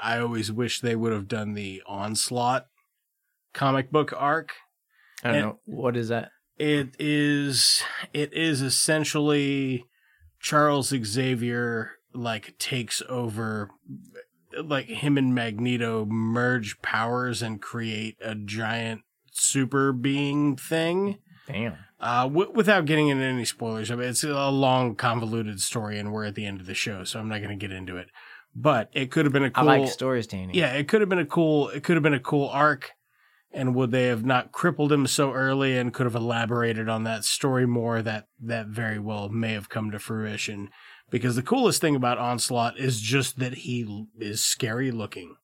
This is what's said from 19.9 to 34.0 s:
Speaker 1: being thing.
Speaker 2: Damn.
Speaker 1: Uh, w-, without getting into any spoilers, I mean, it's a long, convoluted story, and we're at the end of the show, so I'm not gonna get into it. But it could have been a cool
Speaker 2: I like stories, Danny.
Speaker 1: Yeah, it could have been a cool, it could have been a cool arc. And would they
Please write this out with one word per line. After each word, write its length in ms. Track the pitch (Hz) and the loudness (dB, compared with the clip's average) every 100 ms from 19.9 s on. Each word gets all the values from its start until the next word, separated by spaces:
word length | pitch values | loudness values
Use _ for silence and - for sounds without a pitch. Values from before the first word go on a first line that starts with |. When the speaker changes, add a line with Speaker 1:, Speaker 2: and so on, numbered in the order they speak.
Speaker 1:
being 640 | 127 135 139 143 147 147 131 | 2 0 0 0 2 0 0
thing. 600 | - 160 165 180 202 202 _ - - | -2 0 2 0 -2 -4 _ -20 -10
Speaker 2:
Damn. 280 | 101 117 76 95 - | -6 -6 -8 -16 -8
Speaker 1:
Uh, 260 | 117 120 | -2 0
w-, 280 | 131 151 214 | 2 2 2
without 300 | 233 196 196 | 4 4 4
getting 240 | 151 156 147 | 4 4 4
into 160 | 135 | 2
any 200 | 131 127 | 0 -2
spoilers, 460 | 110 - 113 110 104 | -4 -4 -4 -4 -4
I 60 | 120 | -4
mean, 120 | 123 | -2
it's 120 | 120 | -2
a 260 | 156 143 139 | -2 0 2
long, 460 | 135 135 127 127 | 4 4 4 2
convoluted 640 | 104 127 117 113 117 107 98 | 0 0 0 0 -2 -4 -4
story, 380 | - 123 104 104 | -4 -4 -4 -6
and 140 | 104 | -4
we're 120 | 107 | -4
at 120 | 107 104 | -6 -6
the 100 | 104 | -8
end 140 | 98 | -8
of 60 | 92 | -8
the 80 | |
show, 280 | 95 117 98 | -6 -4 -6
so 160 | 92 113 | -8 -6
I'm 100 | 110 | -6
not 140 | 107 | -6
gonna 140 | 101 98 | -6 -8
get 160 | 101 | -8
into 240 | 95 92 90 | -8 -10 -10
it. 120 | 90 - - - - | -12 -18 -20 -20 -18
But 360 | 117 143 127 104 | 0 2 2 0
it 180 | 151 131 | -4 0
could 140 | 165 147 | 2 4
have 60 | |
been 100 | 139 | 4
a 80 | 135 | 2
cool 180 | - 147 | 4 6
Speaker 2:
I 100 | 135 | 6
like 80 | 131 | 4
stories, 380 | - 131 123 110 | 0 -2 0 -2
Danny. 240 | 98 92 | -6 -2
Speaker 1:
Yeah, 180 | 175 147 | 0 2
it 120 | 139 143 | 0 2
could 140 | 220 | 2
have 80 | 196 | 4
been 80 | 185 | 2
a 80 | 147 | 0
cool, 440 | 175 160 151 120 | 2 4 4 2
it 120 | 139 | -2
could 140 | - 170 | 2 4
have 60 | |
been 100 | 151 | 4
a 60 | 139 | 2
cool 280 | - 147 135 | 2 0 2
arc. 420 | 131 151 135 - - _ _ _ _ _ - | 4 4 2 -6 -20 _ _ _ _ _ -4
And 200 | 127 123 | 0 2
would 160 | 127 | 2
they 140 | 127 | 4